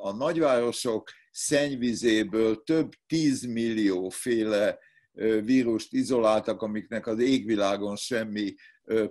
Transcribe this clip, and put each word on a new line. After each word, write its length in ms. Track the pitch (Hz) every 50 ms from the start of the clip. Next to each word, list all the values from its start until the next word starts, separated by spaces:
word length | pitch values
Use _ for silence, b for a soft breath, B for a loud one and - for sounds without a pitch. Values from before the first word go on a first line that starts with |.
| 101
a 80 | 98 98
nagyvárosok 960 | 110 135 156 180 165 160 143 131 120 120 120 113 - - 127 110 107 - - - b b b
szennyvizéből 1300 | b - - - 151 143 143 143 139 123 117 120 113 - - 120 110 110 107 98 92 110 113 110 110 107 -
több 260 | - 160 160 156 - - - _ -
tízmillió 1040 | 151 165 156 147 131 113 123 123 113 117 117 113 113 110 107 98 95 90 92 92
féle, 680 | - - - 127 120 113 110 110 107 101 104 101 90 b b b b b b b b
ö, 280 | - 101 110 110 110
vírust 520 | 107 110 131 131 123 117 113 107 - - -
izoláltak, 680 | 131 131 123 131 120 113 107 107 107 104 - 107 -
amiknek 460 | 113 107 107 107 101 - 117 110 - 117
az 120 | 110 110
égvilágon 760 | 120 135 135 127 104 110 113 104 101 98 101 101 101 104 101
semmi, 580 | 101 - - 127 113 113 110 104 104 104 98 95 B B B B B B
ö, 220 | - 110 110 107 101